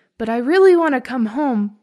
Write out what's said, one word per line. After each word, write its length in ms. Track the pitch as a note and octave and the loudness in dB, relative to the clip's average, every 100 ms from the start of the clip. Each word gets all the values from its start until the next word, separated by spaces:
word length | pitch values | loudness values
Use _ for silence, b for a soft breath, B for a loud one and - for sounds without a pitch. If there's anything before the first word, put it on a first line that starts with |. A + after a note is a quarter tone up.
| _ - | _ -10
but 100 | A3+ | -6
I 100 | A#3 | -4
really 360 | A#3+ F#4 F#4+ | 0 4 4
wanna 260 | F4 D#4+ C4 | 4 2 -2
come 260 | B3+ B3 A3 | -4 -4 -4
home, 500 | A#3+ D4 A3 G#3 - | -2 -2 -2 -4 -8